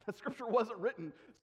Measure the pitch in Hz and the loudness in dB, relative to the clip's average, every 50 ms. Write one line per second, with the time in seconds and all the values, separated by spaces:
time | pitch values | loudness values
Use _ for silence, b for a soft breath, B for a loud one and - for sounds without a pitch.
0 | - 214 - - - 277 262 - 247 226 214 247 220 220 226 185 170 240 - - | -8 -8 -8 -6 -6 -6 -6 -4 0 4 4 4 4 4 0 -2 -2 -2 -2 -2
1 | 165 156 B B B B B B | -6 -10 B B B B B B